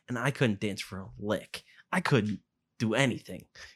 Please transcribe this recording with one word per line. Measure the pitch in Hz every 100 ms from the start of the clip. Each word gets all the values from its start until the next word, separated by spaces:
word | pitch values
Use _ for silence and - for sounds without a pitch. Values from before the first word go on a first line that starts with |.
| -
and | 123
I | 131
couldn't | - 123 101
dance | 107 95
for | - 95
a | 95 -
lick. | 104 101 - - - - _
I | 185
couldn't | - 135 104 - - _ _ -
do | 110
anything, | 110 135 104 - 90 - - -